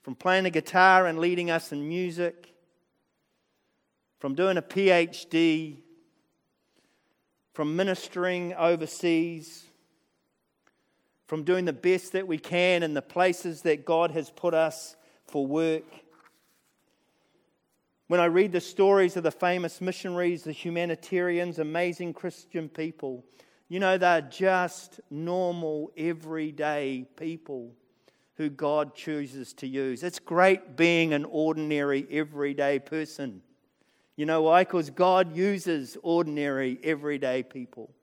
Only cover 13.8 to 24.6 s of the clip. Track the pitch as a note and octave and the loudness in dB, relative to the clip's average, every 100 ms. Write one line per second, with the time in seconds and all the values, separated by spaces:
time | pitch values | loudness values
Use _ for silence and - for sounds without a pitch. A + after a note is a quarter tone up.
13.8 | C#3 E3 E3+ D#3+ - - F3 D#3+ D#3+ - | 2 2 2 -2 -8 -4 0 2 0 -2
14.8 | - - _ _ - D3 C3+ D#3 E3 D#3+ | -16 -20 _ _ -8 -4 -2 0 0 -2
15.8 | - - _ _ _ _ _ _ _ _ | -6 -20 _ _ _ _ _ _ _ _
16.8 | _ _ _ _ _ _ _ _ _ _ | _ _ _ _ _ _ _ _ _ _
17.8 | _ _ _ F3 E3+ F3 G3+ F3 F3 - | _ _ _ 2 4 4 2 0 -4 2
18.8 | G3 G3 F3+ F#3 D#3+ - F3+ F3+ E3+ - | 6 6 4 2 -4 0 0 0 -4 -6
19.8 | F#3 F#3 F#3 F3 F3+ E3+ E3+ D3 F3 E3+ | -6 -6 -6 -2 -2 -2 -8 -10 -6 -4
20.8 | F3 D#3+ - F#3 F3 F3 F3 D#3+ D#3 E3 | -4 -6 -4 -2 0 -2 -4 -4 -4 -2
21.8 | F3+ E3+ F3 - F3 - - E3+ D#3 E3 | -2 -4 -10 -8 -10 -12 -10 -10 -8 -8
22.8 | D#3+ E3 C3+ B2+ - _ _ _ _ F3+ | -10 -8 -10 -10 -16 _ _ _ _ -2
23.8 | F#3+ F#3 F3+ E3 C#3 - F#3+ F#3 | 0 4 4 2 0 0 2 2